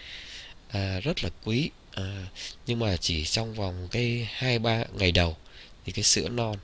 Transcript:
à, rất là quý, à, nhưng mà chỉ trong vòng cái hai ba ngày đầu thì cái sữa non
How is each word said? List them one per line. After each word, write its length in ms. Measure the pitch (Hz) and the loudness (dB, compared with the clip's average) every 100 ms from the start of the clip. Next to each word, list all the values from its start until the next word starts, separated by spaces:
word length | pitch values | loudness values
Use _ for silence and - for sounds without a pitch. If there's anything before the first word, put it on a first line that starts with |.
| - - - - - - - | -14 -14 -12 -14 -14 -18 -6
à, 320 | 101 98 92 | -2 0 0
rất 240 | 131 175 | 0 -2
là 60 | 92 - | -2 -4
quý, 260 | 110 117 165 - - | 0 0 0 -4 -12
à, 340 | - 95 98 92 - - - - | -8 -6 -6 -8 -10 -12 -8 -4
nhưng 120 | 117 | 0
mà 180 | 110 87 | 2 2
chỉ 280 | - 80 | 0 0
trong 300 | 78 113 113 | 0 0 0
vòng 340 | 110 95 90 90 | -2 -2 -4 -2
cái 380 | 110 120 120 110 | 0 2 0 -4
hai 260 | - 127 117 | -2 2 2
ba 260 | 110 113 - | 4 2 0
ngày 200 | - 92 | 2 4
đầu 240 | 87 85 80 - - - - | 6 4 0 -10 -20 -20 -14
thì 80 | - | -8
cái 120 | - | 0
sữa 240 | 104 - 82 | 4 4 2
non 280 | 120 113 101 | 0 0 -2